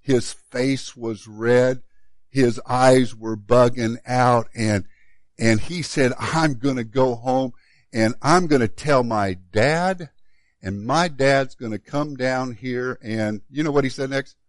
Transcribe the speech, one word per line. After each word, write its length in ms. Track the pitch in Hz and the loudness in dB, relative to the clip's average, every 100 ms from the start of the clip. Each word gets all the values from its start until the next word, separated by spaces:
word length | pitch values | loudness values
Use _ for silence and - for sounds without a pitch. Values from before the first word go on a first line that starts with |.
His 320 | - 127 - | 0 0 0
face 640 | - _ 127 131 135 - - | -12 _ -4 -2 -2 -6 -10
was 320 | 117 107 - | -8 -8 -12
red. 540 | 107 113 123 127 127 - - - - - | -4 4 4 4 0 -8 -20 -20 -20 -8
His 300 | 135 123 107 - | 2 2 2 -4
eyes 460 | 123 131 131 123 107 | 4 6 6 4 -4
were 200 | 110 110 | -8 -8
bugging 600 | 101 123 123 113 113 120 - | 2 4 4 2 -4 -4 -4
out. 420 | 123 123 120 110 | 0 2 2 0
And, 300 | - 110 101 - - - - - _ | -4 0 0 -2 -16 -20 -20 -20 _
and 200 | 113 110 | 2 2
he 240 | - 175 | 0 -4
said, 300 | 151 - 131 123 | -6 0 0 0
"I'm 360 | 110 160 160 123 | -4 0 0 0
gonna 260 | 135 127 | -4 -4
go 300 | 113 131 131 | -4 0 0
home, 380 | 120 127 131 131 - _ _ _ | 0 -2 -2 -2 -8 _ _ _
and 220 | 110 110 - | 0 0 0
I'm 260 | 131 170 175 | 2 2 4
gonna 220 | 143 113 | 2 0
tell 340 | - 151 139 | -4 0 0
my 360 | 120 110 98 92 92 | 2 -2 -2 -4 -4
dad, 600 | 107 123 160 180 185 156 _ - _ _ _ | 0 2 2 -2 -4 -10 _ -20 _ _ _
and 240 | - 101 110 | -10 -8 -2
my 220 | 147 180 | 0 0
dad's 460 | 139 135 139 135 | 0 2 2 0
gonna 240 | - 120 104 | -8 -10 -10
come 380 | - 143 147 139 | -6 -6 -6 -4
down 360 | 127 131 127 | -4 -4 -6
here." 460 | 113 127 123 127 117 | -8 -8 -6 -6 -8
And 380 | 117 110 107 107 - | -8 -4 -4 -6 -10
you 120 | 135 | -6
know 80 | 156 | -2
what 140 | 143 | 0
he 60 | 139 | 0
said 200 | - 135 | -4 -6
next? 260 | 135 135 _ | -6 -8 _